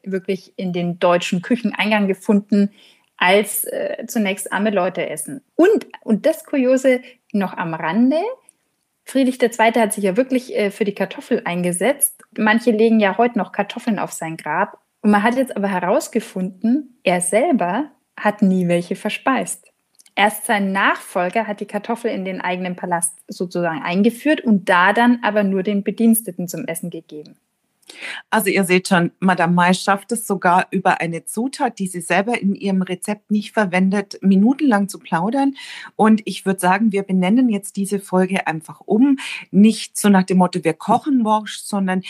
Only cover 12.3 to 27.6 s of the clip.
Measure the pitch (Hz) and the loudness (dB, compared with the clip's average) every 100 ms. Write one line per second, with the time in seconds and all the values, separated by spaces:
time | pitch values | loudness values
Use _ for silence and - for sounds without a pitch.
12.3 | - 214 226 247 214 226 220 202 185 240 | -2 2 2 2 4 4 4 4 2 0
13.3 | 233 180 - 196 - 240 196 - - 165 | 0 -4 -4 -6 -6 -4 -2 -4 -8 -10
14.3 | 160 151 160 202 - _ _ 214 208 220 | -8 -4 -2 -4 -6 _ _ 2 4 2
15.3 | 247 254 214 196 185 175 262 330 233 - | 0 -2 -4 -4 -2 0 -2 -2 -6 -6
16.3 | 196 185 - 226 269 277 _ - 180 170 | -6 -8 -4 -2 -2 -2 _ -2 -2 0
17.3 | 202 330 247 180 208 294 _ _ - 214 | 0 2 0 0 -2 -6 _ _ -4 -4
18.3 | 208 196 185 175 175 175 196 208 - - | 2 2 2 0 0 -2 -8 -8 -4 -2
19.3 | 254 180 - _ _ _ _ _ - 202 | -2 -4 -10 _ _ _ _ _ 0 0
20.3 | 214 - 208 196 196 233 339 - 196 180 | 0 -2 -2 0 0 0 0 -4 -4 -2
21.3 | 226 214 208 202 208 202 233 226 202 185 | -2 -4 -6 -8 -8 -6 -6 -6 -6 -6
22.3 | 185 185 180 185 180 185 170 - - - | -6 -6 -4 -6 -6 -4 -4 -4 -8 -16
23.3 | 208 180 180 175 160 175 175 220 226 294 | -8 -6 -2 -4 -4 -2 2 2 2 0
24.3 | 311 247 202 185 180 185 214 240 240 226 | 0 2 2 4 4 4 4 2 2 0
25.3 | 208 196 190 190 202 202 202 226 220 208 | 0 0 0 -2 -2 -4 0 2 2 -2
26.3 | 180 175 165 - 165 175 165 - 151 151 | -10 -10 -8 -10 -8 -10 -12 -14 -18 -18
27.3 | - _ _ | -20 _ _